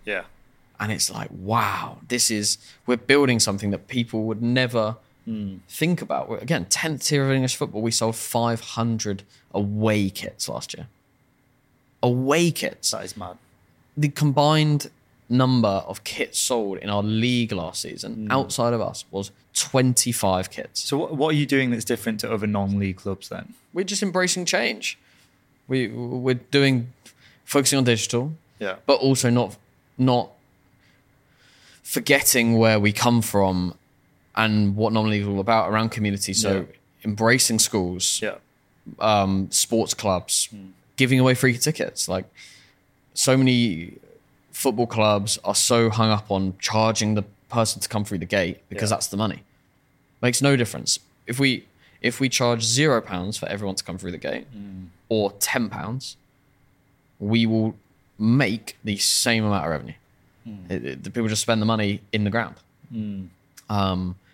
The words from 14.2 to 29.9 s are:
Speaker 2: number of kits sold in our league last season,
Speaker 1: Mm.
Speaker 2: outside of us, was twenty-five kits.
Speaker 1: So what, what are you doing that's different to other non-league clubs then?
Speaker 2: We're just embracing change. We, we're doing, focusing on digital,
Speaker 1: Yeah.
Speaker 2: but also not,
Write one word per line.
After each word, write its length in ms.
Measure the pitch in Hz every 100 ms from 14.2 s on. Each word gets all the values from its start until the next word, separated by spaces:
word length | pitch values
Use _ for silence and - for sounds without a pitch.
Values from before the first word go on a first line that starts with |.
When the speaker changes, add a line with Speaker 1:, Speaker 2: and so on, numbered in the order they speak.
| 151 139 143 156 151 147 - _ _ _ -
Speaker 2:
number 540 | 123 127 127 110 98 -
of 160 | 98
kits 360 | - - - -
sold 400 | - 120 101 92
in 100 | 101
our 140 | 101
league 480 | 104 110 123 123 113
last 320 | 98 82 -
season, 440 | - - - 113 107
Speaker 1:
Mm. 40 |
Speaker 2:
outside 400 | 131 135 - 117
of 80 | 120
us, 240 | 98 - -
was 180 | 95 98 _ _
twenty-five 960 | - - 131 127 123 127 117 98 92 92
kits. 320 | - - -
Speaker 1:
So 140 | - 139
what, 180 | - 147
what 140 | 156
are 80 | 151
you 80 | 143
doing 240 | 135 131
that's 160 | 117 -
different 340 | 117 117 107
to 120 | 107
other 140 | 110 104
non-league 500 | 104 98 101 98 92
clubs 320 | 101 95 -
then? 240 | 90 - - _
Speaker 2:
We're 140 | 175 190
just 160 | 202
embracing 440 | 202 180 180 180 175
change. 520 | 202 226 220 - - _ _ _ _ _ _ -
We, 200 | 131 113
we're 520 | 117 120 127 127 127 -
doing, 420 | 143 139 131 120 - - _ - _ -
focusing 320 | 143 127 139
on 60 |
digital, 500 | 123 113 - 120 143 156 _ -
Speaker 1:
Yeah. 180 | 101 92 -
Speaker 2:
but 80 | 135
also 300 | 135 131 123
not, 260 | 120 101 - _ _ _